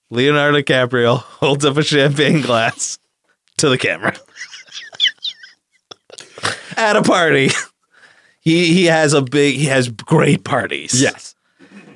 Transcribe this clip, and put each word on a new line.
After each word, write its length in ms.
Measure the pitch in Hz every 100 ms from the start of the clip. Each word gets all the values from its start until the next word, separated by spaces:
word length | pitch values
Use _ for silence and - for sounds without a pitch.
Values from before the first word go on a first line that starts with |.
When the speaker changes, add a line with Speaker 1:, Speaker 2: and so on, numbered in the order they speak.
| _
Speaker 1:
Leonardo 520 | 117 135 147 143 147
DiCaprio 560 | 139 131 123 123 117 123
<laughs> 20 |
holds 440 | - - 151 139
up 140 | 143 139
a 40 |
champagne 600 | 151 147 139 143 160 165
glass 580 | 123 117 117 - - - _ _ _ _ _ -
to 140 | 151
the 80 | 127
camera. 360 | 110 85 113 -
<laughs> 2500 | - - - - - - - - - - - - - _ _ _ - - _ - - - - - - -
At 200 | 220 214
a 60 |
party. 480 | - 190 165 143 135 - - _ _ _ - _ _ _
He, 320 | 160 165 170
he 120 | 175 175
has 280 | 160 156
a 80 | 143
big, 340 | 131 143 143 131
he 100 | 147
has 220 | 135 120
great 540 | 107 - 160 143 -
parties. 580 | - 131 98 71 78 127
Speaker 2:
Yes. 340 | 131 - - - _ _ - - -